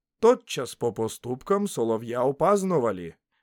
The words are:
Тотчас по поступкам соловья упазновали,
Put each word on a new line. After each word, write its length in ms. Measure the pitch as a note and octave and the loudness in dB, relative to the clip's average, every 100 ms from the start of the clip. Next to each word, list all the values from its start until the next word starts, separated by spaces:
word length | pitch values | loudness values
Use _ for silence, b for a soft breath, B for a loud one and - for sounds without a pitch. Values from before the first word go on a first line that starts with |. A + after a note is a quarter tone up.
| _ _ | _ _
Тотчас 560 | A3+ B3+ - D3+ A#2+ - | 4 4 -2 -8 -8 -4
по 160 | A#2+ | -4
поступкам 760 | G#2+ A2 - B2 B2+ - G3 G3+ | -2 -4 -6 -8 -8 -2 0 0
соловья 560 | - A2+ A2 A#2 A#2+ | -2 -2 -2 -4 -2
упазновали, 920 | B2+ C3+ E3 G3+ F#3+ E3 A#2 F#2 E2 - _ _ | -2 2 2 2 2 0 0 -2 -8 -14 _ _